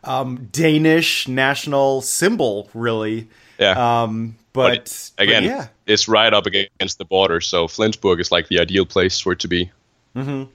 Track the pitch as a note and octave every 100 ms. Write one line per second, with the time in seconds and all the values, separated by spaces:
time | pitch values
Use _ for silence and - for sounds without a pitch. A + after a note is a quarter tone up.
0 | - C3 C3 B2+ A#2 - D#3+ D#3 D#3+ D#3+
1 | D#3+ - - B2+ C3+ C#3 - C#3 C3+ C3+
2 | B2+ - F3 A3+ C3 G2+ G2+ A#2 A#2 A2+
3 | G#2+ A2 A2+ _ _ _ G2+ F#2+ A#2+ A#2
4 | A#2 A2 A2+ A2+ _ C3 B2 B2 - -
5 | - - G2+ A2 F#3+ C4+ A#2+ _ - G#2+
6 | - G#2+ A2 G#2 G2+ F#2+ G2 _ F#2 -
7 | F2 F#2+ F#2+ E2+ - F2+ E2+ - A2 A2
8 | G2 E2+ F2 F2 E2 F2 E2+ F#2+ F2+ -
9 | F#2 - F#2+ F2+ - F2 F2 _ _ _
10 | _ B2 C3+ C#3 C3+